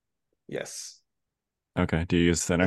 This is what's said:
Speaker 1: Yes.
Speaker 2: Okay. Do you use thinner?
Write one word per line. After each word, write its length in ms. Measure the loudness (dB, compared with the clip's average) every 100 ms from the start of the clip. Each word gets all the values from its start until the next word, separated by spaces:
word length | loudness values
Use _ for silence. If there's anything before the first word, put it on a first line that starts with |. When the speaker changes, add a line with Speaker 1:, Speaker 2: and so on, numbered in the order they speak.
| _ _ _ _ -12
Speaker 1:
Yes. 520 | -10 -10 -14 -18 -20 _ _ _ _ _ _ _ -2
Speaker 2:
Okay. 280 | 0 0 0
Do 100 | 2
you 80 | 4
use 200 | 2 0
thinner? 200 | 2